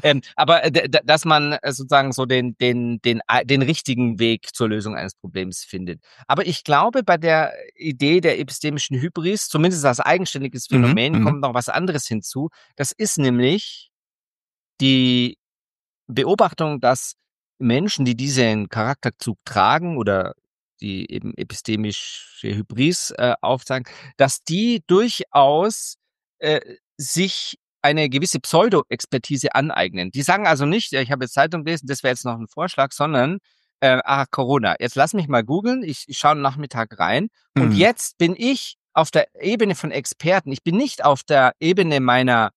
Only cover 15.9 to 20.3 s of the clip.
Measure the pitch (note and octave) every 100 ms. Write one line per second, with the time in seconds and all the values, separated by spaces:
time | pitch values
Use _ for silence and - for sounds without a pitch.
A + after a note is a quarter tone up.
15.9 | _ - B2+ C#3 G#3 F#3+ - D#3 C#3+ B2
16.9 | C3 - - _ _ _ - B2 B2+ G3+
17.9 | - B2+ A#2+ C#3 C3 A#2 G#2+ G2+ A2 A2
18.9 | C#3 B2 - - G2+ - G2+ G2 D3+ F3
19.9 | D3+ G#2 G2 F#2